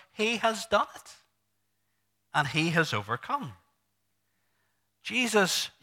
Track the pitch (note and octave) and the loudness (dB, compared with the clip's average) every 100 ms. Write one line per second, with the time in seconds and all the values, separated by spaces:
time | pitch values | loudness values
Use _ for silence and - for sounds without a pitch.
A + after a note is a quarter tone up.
0 | - - A3 A3+ A3+ - - G#3 - - | -12 -4 -2 0 0 -2 0 0 0 -6
1 | - - _ _ _ _ _ _ _ _ | -20 -20 _ _ _ _ _ _ _ _
2 | _ _ _ C#3+ C#3+ D#3 E3 E3+ D#3 G#2+ | _ _ _ -2 -2 0 2 2 2 0
3 | G2+ A#2+ - C#4 E3 F#2 _ _ _ _ | -2 -6 -4 -6 -6 -14 _ _ _ _
4 | _ _ _ _ _ _ _ _ _ _ | _ _ _ _ _ _ _ _ _ _
5 | - A3+ A#3+ G#3+ F#3 - - - | -6 -2 2 4 4 2 -4 -10